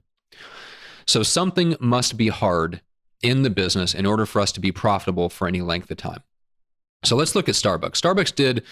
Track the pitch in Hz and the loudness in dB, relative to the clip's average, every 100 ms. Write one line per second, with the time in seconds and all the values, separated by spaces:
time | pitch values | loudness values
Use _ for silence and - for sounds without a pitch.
0 | - _ _ - - - - - - - | -14 _ _ -20 -20 -20 -20 -20 -20 -10
1 | - 117 107 170 185 180 170 160 120 123 | -2 0 2 2 0 2 2 2 2 2
2 | - 110 110 - 104 87 82 90 - _ | 0 0 0 2 2 2 0 -4 -16 _
3 | _ _ 120 131 135 98 92 95 87 - | _ _ 0 2 2 2 0 0 0 0
4 | 98 107 107 104 98 - 92 87 113 98 | 0 0 0 0 0 -2 -4 0 0 0
5 | - 90 87 - 90 90 87 85 - - | 0 -2 -2 -2 -4 -2 -2 -6 -6 -10
6 | - - - _ _ _ _ _ _ _ | -10 -12 -16 _ _ _ _ _ _ _
7 | - 120 160 202 165 107 104 85 - - | 0 2 2 0 0 0 0 0 -2 -2
8 | 170 190 180 - 135 120 - | 0 2 0 0 0 0 -4